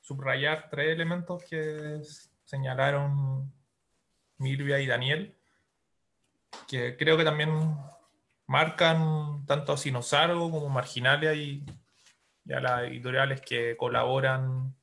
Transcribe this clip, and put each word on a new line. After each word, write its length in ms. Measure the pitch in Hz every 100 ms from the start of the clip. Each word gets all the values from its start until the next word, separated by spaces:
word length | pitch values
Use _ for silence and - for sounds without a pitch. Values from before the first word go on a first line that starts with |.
subrayar 680 | - 135 135 131 147 156 -
tres 200 | 143 151
elementos 500 | 160 165 180 175 180
que 540 | - 160 156 151 151 151
s-, 320 | 143 - - _
señalaron 1080 | _ 139 131 127 139 143 143 143 135 135 135 - _ _ _ _ _ _ _ _
Milvia 420 | 135 135 139 139
y 80 | 135
Daniel, 480 | 120 131 156 202 _ _ _ _ _ _ _ _ _ _ _ _ - -
que 280 | 131 123 123
creo 220 | 156 160
que 60 |
también 520 | 156 151 151 156 160 151 139 - _ _ _ _ -
marcan 1000 | 135 160 - 165 160 160 156 151 147 139
tanto 280 | 147 143
a 40 | 143
Sinosargo 720 | 143 127 120 143 170 170 170
como 200 | 160 143
Marginalia 640 | 131 120 123 127 143 156
y, 320 | 151 147 143 143 - _ _ _ _ _ _ -
y 80 |
a 80 | 131
las 220 | 131 123
editoriales 580 | 123 123 120 131 135 131
que 340 | - 123 117 117
colaboran 1000 | 123 120 120 135 131 131 131 131 135 -